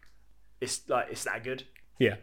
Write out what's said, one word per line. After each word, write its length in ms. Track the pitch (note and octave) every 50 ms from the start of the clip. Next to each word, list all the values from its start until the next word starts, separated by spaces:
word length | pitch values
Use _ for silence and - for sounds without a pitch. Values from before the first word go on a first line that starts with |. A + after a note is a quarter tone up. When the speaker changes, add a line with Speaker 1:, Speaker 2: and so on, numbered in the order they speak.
| - - - - - - - - - - - -
Speaker 1:
It's, 280 | B2 B2+ - - - -
like, 180 | C#3 B2 D#2+ -
it's 120 | - - -
that 200 | G#2+ G2 A#2 A2+
good. 200 | B2+ C3 C3 - - - - - - - -
Speaker 2:
Yeah. 160 | C3 G#2+ G2 -